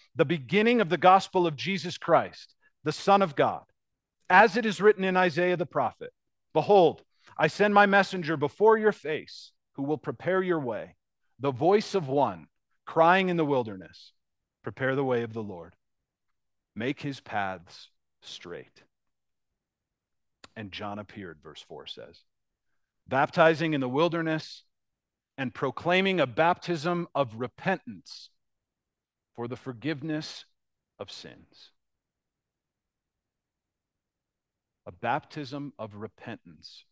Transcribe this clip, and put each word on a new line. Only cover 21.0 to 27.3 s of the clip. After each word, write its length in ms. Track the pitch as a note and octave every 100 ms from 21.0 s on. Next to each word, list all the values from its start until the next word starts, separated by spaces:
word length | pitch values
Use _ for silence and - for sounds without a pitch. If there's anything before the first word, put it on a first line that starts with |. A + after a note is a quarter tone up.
| G2+ G#2+ F2+ D#2
verse 220 | D2+ C#2+
four 240 | - D2 -
says, 360 | - A1+ - _ _ _ _ _ _ _ _ -
"baptizing 680 | B2+ D3 F3 E3 D3+ D#3+
in 80 | D3
the 80 | B2+
wilderness 760 | C3+ E3+ E3 D#3+ D#3 - - _ _ _ _ _ _ _ -
and 160 | B2+
proclaiming 640 | - C3+ - E3+ F#3 G3 F3+
a 80 | B2+
baptism 800 | A2 E3 F3+ - E3 E3+ F3 E3+
of 200 | C#3+ B2